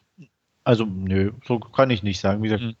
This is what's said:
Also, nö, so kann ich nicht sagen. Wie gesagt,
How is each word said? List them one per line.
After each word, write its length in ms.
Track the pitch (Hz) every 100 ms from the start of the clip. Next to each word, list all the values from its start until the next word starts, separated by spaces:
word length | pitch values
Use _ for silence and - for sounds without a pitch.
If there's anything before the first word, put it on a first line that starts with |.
| _ - 156 _ _ _ -
Also, 180 | 113 110
nö, 460 | 92 95 95 98 - -
so 120 | 120
kann 300 | - - 135
ich 140 | 113
nicht 160 | 101 92
sagen. 240 | 101 101
Wie 60 | 110
gesagt, 140 | 107 117 113